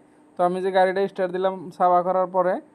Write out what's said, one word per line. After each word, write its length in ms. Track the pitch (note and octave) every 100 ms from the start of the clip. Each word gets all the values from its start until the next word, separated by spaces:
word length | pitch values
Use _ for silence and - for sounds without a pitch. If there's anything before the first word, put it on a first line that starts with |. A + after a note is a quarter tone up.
| _ _ _ -
তো 60 |
আমি 180 | F3+ F#3
যে 100 | F#3+
গাড়িটা 360 | F#3 F#3 F#3 G3
স্টার্ট 240 | G3+ F#3
দিলাম 400 | F#3 F#3+ F#3+ E3+
সাবা 300 | - F3+ F3+
করার 260 | F3+ F#3 F3+
পরে, 340 | F#3 F3+ A3+ -